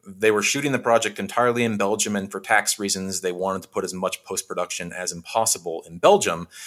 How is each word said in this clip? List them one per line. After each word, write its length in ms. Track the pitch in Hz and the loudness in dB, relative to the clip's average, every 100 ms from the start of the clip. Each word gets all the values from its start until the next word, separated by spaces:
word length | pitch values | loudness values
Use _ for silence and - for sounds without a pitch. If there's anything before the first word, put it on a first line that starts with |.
| - | -20
They 240 | 95 107 | 0 4
were 120 | 104 | 4
shooting 300 | 101 143 139 | 2 0 0
the 60 | 127 | 0
project 400 | 120 117 110 104 | 4 4 4 -4
entirely 460 | 98 - 123 120 | -4 2 2 2
in 120 | 117 104 | 0 0
Belgium, 400 | 101 107 110 104 | 0 0 0 -2
and 160 | 98 | -4
for 80 | 98 | -8
tax 380 | - 107 101 - | 2 2 2 -4
reasons, 420 | 101 98 95 92 | -2 -2 -4 -4
they 100 | 92 | -4
wanted 300 | 90 95 95 | -2 -2 -4
to 60 | - | -6
put 160 | 107 | -6
as 80 | 92 | -6
much 320 | 90 92 - | -4 -4 -4
post-production 680 | - 95 - 87 90 - 87 | -8 -8 -6 -6 -4 -6 -8
as 200 | - 90 | -6 -8
impossible 720 | 87 85 113 110 - 85 82 82 | -8 -4 0 0 -2 -4 -8 -10
in 120 | 85 | 4
Belgium. 500 | 151 202 107 85 85 - | 6 6 4 -2 -6 -14